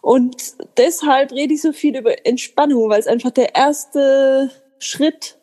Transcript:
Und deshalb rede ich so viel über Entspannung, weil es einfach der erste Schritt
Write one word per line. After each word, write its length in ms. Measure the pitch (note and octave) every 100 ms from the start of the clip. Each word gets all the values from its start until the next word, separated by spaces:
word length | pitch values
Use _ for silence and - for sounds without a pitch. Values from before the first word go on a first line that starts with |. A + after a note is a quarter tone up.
Und 340 | - B3+ B3 B3+ - - - -
deshalb 540 | C4 E4 D4+ C4+ C#4
rede 220 | C4 C#4+
ich 80 | D4+
so 120 | D#4+
viel 220 | D4 D4 C4
über 300 | A3+ - -
Entspannung, 640 | B3 - - D4 B3+ A3
weil 100 | G#3
es 80 | A3
einfach 220 | A#3+ B3+
der 260 | A#3+ B3 -
erste 920 | C#4 D4 - C#4+ C#4 C4+ C4+ C4+ C4+ - _ _
Schritt 580 | - - D4+ D#4 - _